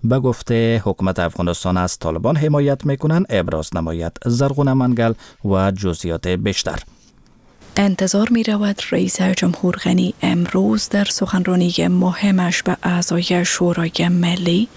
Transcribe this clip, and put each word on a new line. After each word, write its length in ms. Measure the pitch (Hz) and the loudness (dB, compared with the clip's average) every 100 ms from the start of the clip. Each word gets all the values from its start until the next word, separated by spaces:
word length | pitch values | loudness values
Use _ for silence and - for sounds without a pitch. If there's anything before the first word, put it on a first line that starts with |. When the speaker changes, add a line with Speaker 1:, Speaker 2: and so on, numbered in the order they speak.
Speaker 1:
به 160 | 113 131 | 0 0
گفته 640 | 123 - - 117 113 117 | 0 -2 -2 0 2 0
حکومت 340 | 101 - 95 90 | 0 -2 -2 0
افغانستان 580 | 85 - 87 85 92 90 | -2 -2 -2 -2 -2 0
از 220 | 90 - | -2 -4
طالبان 380 | 82 82 113 156 | -4 -2 0 0
حمایت 500 | 156 143 143 139 151 | 2 2 0 0 -2
می‌کنند 400 | 139 156 165 196 | -2 0 0 0
ابراز 460 | 101 85 78 78 87 | -2 -2 -4 -4 -4
نماید. 360 | 82 85 82 - | -4 -4 -6 -4
زرغون 480 | 120 120 139 139 139 | -2 0 0 0 2
منگل 400 | 131 127 117 113 110 - - | 2 2 2 0 -2 -10 -8
و 260 | 101 95 98 | 0 2 0
جزئیات 580 | 95 98 82 85 82 90 | 0 -2 -4 -4 -4 -2
بیشتر. 500 | 90 98 95 - - - - _ _ - _ _ - - - | -2 -2 -4 -6 -8 -12 -20 _ _ -20 _ _ -20 -4 0
Speaker 2:
انتظار 520 | 202 180 190 202 226 | 2 2 0 0 2
می‌رود 520 | 233 220 208 202 202 - | 0 0 0 -2 -4 -4
رئیس 300 | 160 185 - | -2 0 0
جمهور 540 | 185 185 180 - 180 - | 0 0 -2 0 -2 0
غنی 380 | 175 180 180 - | 0 2 0 -2
امروز 680 | 180 175 175 190 208 214 - | 0 0 0 2 2 0 0
در 160 | 202 | 0
سخنرانی 840 | 202 - 185 190 180 180 175 175 180 | 0 -2 0 0 2 2 2 2 2
مهمش 760 | 180 185 - 202 185 175 - | 2 2 2 2 2 2 0
به 140 | 190 180 | -2 -2
اعضای 640 | 180 175 170 170 175 180 | 0 0 0 0 0 0
شورای 640 | 180 - 175 170 165 - 175 | 0 0 0 0 -2 0 0
ملی 580 | 175 175 180 175 180 240 | 2 2 0 0 0 0